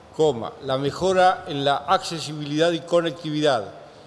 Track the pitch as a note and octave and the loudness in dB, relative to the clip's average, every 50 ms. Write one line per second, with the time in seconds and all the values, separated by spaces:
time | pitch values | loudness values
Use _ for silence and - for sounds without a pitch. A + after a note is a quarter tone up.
0 | - - - - D#3 D3+ B2+ A2+ G#2 - - - C#3 C3+ C3 C3+ C#3 C#3 C#3 - | -20 -8 -2 2 2 2 2 0 -4 -8 -10 -10 -6 -4 -2 -2 -2 -2 -4 -2
1 | E3+ F#3+ F#3+ F#3 F3+ F#3 F#3+ F#3 - F3+ D3+ C#3 C#3 C#3+ C#3 - - E3+ F#3+ F#3 | 0 2 4 6 6 4 4 2 -2 -6 -6 -2 0 0 0 0 0 0 0 0
2 | - - E3+ D#3+ B2+ C#3 D#3 D3+ D3 C#3+ D3 D3+ D#3+ F3 E3+ E3 E3+ - E3+ F3 | 0 -2 -8 -8 -8 -10 -10 -10 -8 -4 0 2 2 2 0 -2 -2 0 2 2
3 | E3 E3 C#3 - - D#3 D3+ D3+ D3 D3 C3 A2+ G2+ F#2+ - - - - - - | 2 0 -4 -6 -8 -6 -2 0 2 2 2 2 -2 -6 -12 -18 -20 -20 -20 -20
4 | - | -20